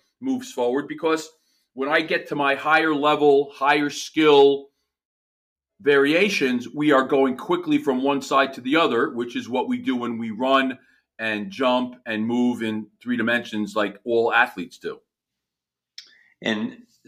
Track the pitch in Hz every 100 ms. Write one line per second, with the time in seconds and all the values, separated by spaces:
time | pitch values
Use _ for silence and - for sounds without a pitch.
0 | _ _ 131 127 - - 123 139 147 151
1 | 160 160 - _ _ _ _ 123 135 160
2 | 160 170 - 147 143 135 151 156 160 147
3 | 147 147 147 139 139 - 135 151 147 -
4 | - 156 156 143 139 139 - _ _ _
5 | _ _ _ _ _ _ _ _ 139 143
6 | 139 165 208 - 131 123 117 147 151 135
7 | 127 143 135 123 - 175 156 147 147 127
8 | 135 139 - 135 135 - 123 160 156 117
9 | 156 120 120 131 107 127 127 123 113 127
10 | 120 113 110 104 131 135 131 120 _ _
11 | _ - 113 107 98 98 127 123 123 -
12 | 120 107 113 120 123 110 110 107 104 _
13 | 120 120 113 120 117 107 101 107 101 98
14 | 123 117 117 117 123 - 85 - 82 69
15 | _ _ _ _ _ _ _ _ _ -
16 | - _ _ _ - 107 113 - - _